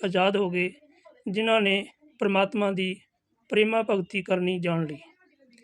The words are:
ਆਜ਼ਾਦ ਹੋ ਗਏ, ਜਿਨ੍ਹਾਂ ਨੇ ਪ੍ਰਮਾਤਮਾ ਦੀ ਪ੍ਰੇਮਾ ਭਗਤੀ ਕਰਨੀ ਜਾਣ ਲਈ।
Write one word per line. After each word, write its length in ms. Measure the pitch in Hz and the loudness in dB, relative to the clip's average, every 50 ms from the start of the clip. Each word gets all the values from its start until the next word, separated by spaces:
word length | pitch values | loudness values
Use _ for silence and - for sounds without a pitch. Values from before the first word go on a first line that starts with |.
| - | -2
ਆਜ਼ਾਦ 340 | 190 175 185 185 196 202 | -2 2 2 2 4 2
ਹੋ 120 | 202 202 180 | 2 0 0
ਗਏ, 220 | 175 180 180 180 - - _ _ _ _ - - - _ - 220 | 0 -2 -2 -2 -4 -10 _ _ _ _ -20 -20 -20 _ -10 -6
ਜਿਨ੍ਹਾਂ 300 | 185 214 226 226 226 220 | -4 -2 2 2 4 4
ਨੇ 240 | 208 196 190 202 196 - - _ - - _ - | 4 2 2 0 -2 -6 -14 _ -20 -20 _ -4
ਪ੍ਰਮਾਤਮਾ 520 | - 202 196 190 196 196 - 208 208 196 | -2 0 2 2 0 0 0 0 -2 0
ਦੀ 240 | 196 180 185 185 185 - _ _ _ _ _ _ _ _ _ - | 0 -2 -4 -4 -6 -8 _ _ _ _ _ _ _ _ _ -2
ਪ੍ਰੇਮਾ 340 | - 208 214 220 220 226 220 220 | 2 2 2 2 2 0 0 0
ਭਗਤੀ 320 | 214 196 180 - - 196 | -2 -2 -2 -4 -6 -6
ਕਰਨੀ 380 | 180 - 190 185 180 180 185 180 | -4 -2 -2 0 0 0 -2 -2
ਜਾਣ 260 | 175 175 170 165 165 | -2 -2 -2 -2 -2
ਲਈ। 120 | 151 151 - - - _ _ _ _ _ _ _ 240 _ _ | -4 -8 -12 -16 -20 _ _ _ _ _ _ _ _ _ _